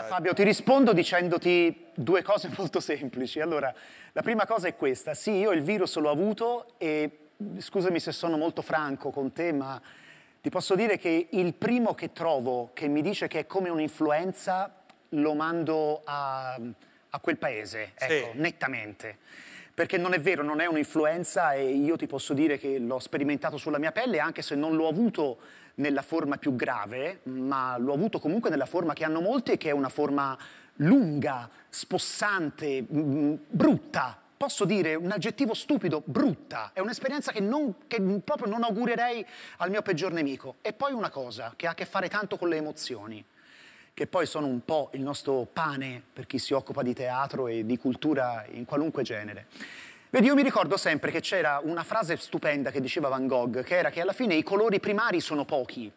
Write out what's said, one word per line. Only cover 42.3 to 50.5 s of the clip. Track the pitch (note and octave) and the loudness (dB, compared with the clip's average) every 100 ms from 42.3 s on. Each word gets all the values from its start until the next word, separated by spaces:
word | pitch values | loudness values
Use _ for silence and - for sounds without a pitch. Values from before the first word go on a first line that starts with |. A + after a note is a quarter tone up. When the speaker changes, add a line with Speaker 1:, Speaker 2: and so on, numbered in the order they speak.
| F#3+ | -2
Speaker 2:
con | F3 | 0
le | D#3+ | 0
emozioni, | D3+ - - A2+ G#2+ G#2+ - _ - - - - - | -2 -6 -8 -8 -10 -14 -16 _ -20 -20 -20 -20 -18
che | - D3 | -8 -2
poi | F#3 D#3 | 0 0
sono | D#3+ C#3+ | 0 -2
un | B2 | -2
po' | - D#3 C3 | 0 0 0
il | C3+ | -4
nostro | C3+ C#3 - C3+ A#2 | -6 -4 0 0 0
pane | - D#3 C#3 C3+ B2 - | -2 -2 -2 -8 -10 -14
per | - A#2+ | -16 -6
chi | C3 | -4
si | - | 0
occupa | C#3 - C3+ | 0 -2 -4
di | B2 | -2
teatro | A#2 B2 B2+ C#3 B2 B2+ | -2 -2 0 -2 -2 -2
e | A2+ A2 | -2 -2
di | B2 | -2
cultura | C3 A#2+ D3+ C#3 B2 A#2 G#2+ | 0 -2 0 2 0 -2 -10
in | - B2 | -12 -4
qualunque | C#3+ D#3+ D3 | -2 -2 -2
genere. | A#2 A2 G#2 G2 - - - - - - - | -4 -4 -8 -12 -16 -18 -16 -16 -18 -20 0
Vedi, | B3+ A#3+ | 6 6
io | C#4 | 6
mi | |
ricordo | C#4 | 4